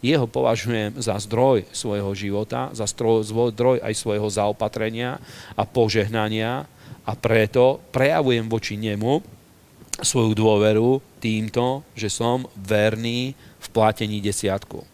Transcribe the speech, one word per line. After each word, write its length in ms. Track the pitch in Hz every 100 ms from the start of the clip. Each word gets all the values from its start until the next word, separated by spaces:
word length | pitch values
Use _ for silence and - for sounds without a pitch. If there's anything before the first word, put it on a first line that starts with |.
Jeho 240 | 120 156 117
považujem 720 | 135 127 113 104 117 104 123
za 160 | 117 101
zdroj 400 | 101 113 131 120 90
svojho 400 | - 113 104 98 98
života, 560 | 101 101 107 120 131
za 160 | 113 107
stroj, 320 | - 117 113 107
zdroj 560 | 110 120 107 120 123 110
aj 80 |
svojho 320 | 110 117 104 107
zaopatrenia 880 | 101 104 101 107 113 110 113 123 135 - - -
a 80 | -
požehnania 1040 | 101 - 113 107 104 113 107 110 110 127 147 - - - -
a 80 |
preto 640 | 110 - 113 107 127 127 139 -
prejavujem 560 | 127 135 160 135 120 110
voči 320 | 113 - 104
nemu 400 | 110 104 110 147 - - _ - _ _ - -
svoju 320 | - 131 110
dôveru 640 | 107 110 104 107 107 117 135 - -
týmto, 640 | 117 110 110 120 123 135 -
že 160 | - 104
som 400 | - 117 123 127 -
verný 800 | 95 107 107 110 117 120 127 139 - -
v 60 | -
platení 480 | - 110 107 107 104 101
desiatku. 560 | 98 104 98 - - -